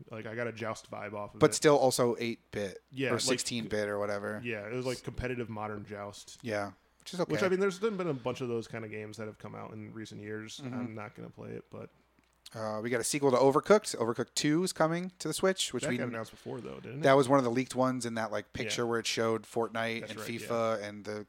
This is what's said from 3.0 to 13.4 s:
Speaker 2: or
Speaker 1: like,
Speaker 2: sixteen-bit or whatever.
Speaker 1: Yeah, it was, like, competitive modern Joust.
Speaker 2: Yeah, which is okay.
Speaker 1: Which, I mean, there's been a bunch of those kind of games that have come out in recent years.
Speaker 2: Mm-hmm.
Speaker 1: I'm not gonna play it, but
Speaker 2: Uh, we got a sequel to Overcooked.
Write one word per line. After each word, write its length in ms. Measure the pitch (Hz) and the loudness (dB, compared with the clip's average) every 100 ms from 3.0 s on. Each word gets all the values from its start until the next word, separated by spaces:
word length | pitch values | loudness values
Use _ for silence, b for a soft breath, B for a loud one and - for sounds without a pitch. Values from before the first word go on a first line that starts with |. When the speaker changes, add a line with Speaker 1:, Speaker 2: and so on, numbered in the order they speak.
| 127 | 0
Speaker 2:
or 20 | |
Speaker 1:
like, 80 | 117 | 0
Speaker 2:
sixteen-bit 680 | 123 127 - 120 110 107 104 | 2 0 -2 -6 -2 -2 0
or 120 | 101 | -2
whatever. 400 | 104 101 104 107 | -2 -4 -4 -6
Speaker 1:
Yeah, 220 | 120 107 101 | -6 -6 -6
it 60 | |
was, 140 | 127 127 | -4 -4
like, 180 | 123 | -6
competitive 440 | - - 123 123 110 | -8 -6 -4 -4 -6
modern 360 | 107 107 107 101 | -6 -6 -8 -10
Joust. 500 | 104 101 101 - - | -10 -10 -12 -16 -12
Speaker 2:
Yeah, 300 | 117 104 101 95 _ _ | -4 -2 -2 -8 _ _
which 140 | - | -8
is 60 | 175 | -4
okay. 120 | 175 | -2
Speaker 1:
Which, 100 | 151 | 2
I 40 | 190 | 2
mean, 120 | 185 | 2
there's 180 | 196 180 | 2 0
been 220 | 226 196 | -2 0
a 120 | 175 | -2
bunch 260 | 135 120 120 | -2 -4 -4
of 80 | 127 | -2
those 180 | 117 110 | -2 -4
kind 180 | 117 | -8
of 60 | 110 | -8
games 260 | 107 107 107 | -8 -10 -10
that 80 | 107 | -10
have 120 | 107 | -10
come 160 | 107 | -12
out 180 | 107 107 | -12 -12
in 200 | 110 107 | -12 -12
recent 260 | 110 107 113 | -12 -12 -10
years. 400 | 104 107 110 - | -8 -8 -10 -10
Speaker 2:
Mm-hmm. 100 | 135 | -8
Speaker 1:
I'm 200 | 123 120 110 | -6 -6 -8
not 180 | 107 | -12
gonna 160 | - 117 | -12 -14
play 200 | 117 113 | -12 -12
it, 140 | 113 - | -12 -12
but 200 | 110 107 _ _ _ _ _ - | -14 -14 _ _ _ _ _ -14
Speaker 2:
Uh, 260 | 113 110 107 | -6 -4 -4
we 80 | 117 | 0
got 100 | 120 | 0
a 40 | |
sequel 260 | 110 147 139 | 2 2 6
to 60 | |
Overcooked. 580 | 123 | 8